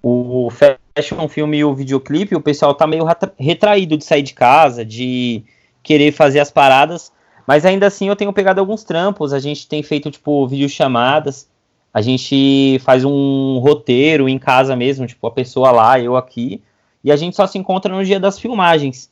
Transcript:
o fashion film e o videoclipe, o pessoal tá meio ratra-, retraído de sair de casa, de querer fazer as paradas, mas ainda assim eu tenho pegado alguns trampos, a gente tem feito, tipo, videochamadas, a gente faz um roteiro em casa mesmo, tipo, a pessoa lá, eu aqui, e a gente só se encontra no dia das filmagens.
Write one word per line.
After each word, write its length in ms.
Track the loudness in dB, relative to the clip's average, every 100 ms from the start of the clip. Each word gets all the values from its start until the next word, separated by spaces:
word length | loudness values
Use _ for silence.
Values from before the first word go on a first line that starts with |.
o 460 | -2 -2 -2 -4 -6
fashion 760 | 2 2 2 _ -8 -8 -6 -8
film 240 | -6 -4
e 120 | 0
o 100 | -2
videoclipe, 600 | -2 -4 -6 -4 -6 -2
o 60 | -2
pessoal 340 | -2 0 0
tá 120 | 2 0
meio 180 | 0
ratra-, 300 | -2 -2 -4 _
retraído 600 | -4 0 2 2 0 -4
de 60 |
sair 180 | 0 -2
de 100 | -2
casa, 540 | 0 4 6 4 0 -12
de 580 | -8 -6 -4 -4 -6 -10 _ _ _
querer 300 | 0 2 2
fazer 280 | 4 2 2
as 100 | 0
paradas, 640 | 2 4 4 0 -4 -14 _ _ _ 0
mas 180 | 2
ainda 220 | 2 2 0
assim 220 | 0 -4
eu 80 | -2
tenho 160 | -2
pegado 260 | -2 0 0
alguns 240 | -2 -4
trampos, 500 | -6 -2 -2 -4 -4
a 60 | -4
gente 300 | -6 -10 -8
tem 120 | -10
feito, 300 | -6 -6 -6
tipo, 380 | -12 -4 -2 -2
videochamadas, 1000 | -2 -4 -2 -2 0 0 0 -2 -12 _ _ _ _ _
a 80 | -4
gente 760 | -2 -2 -2 0 2 2 2 0
faz 220 | 2 2
um 540 | 2 0 -2 -2 -2 0
roteiro 680 | 2 2 0 2 2 2 0
em 80 | -2
casa 380 | 0 0 2
mesmo, 320 | -2 -2 -4 -8
tipo, 180 | -8 -8
a 20 |
pessoa 400 | -6 -6 0 4
lá, 300 | 4 4 2
eu 160 | 0 -4
aqui, 440 | -4 -10 -10 -10 _ _ _ _
e 80 | 0
a 40 | 0
gente 200 | 0 -2
só 100 | -2
se 100 | -2
encontra 380 | -4 -4 -4
no 100 | -4
dia 140 | -2 0
das 180 | -2 -4
filmagens. 680 | -8 -2 2 2 -2 -8 -20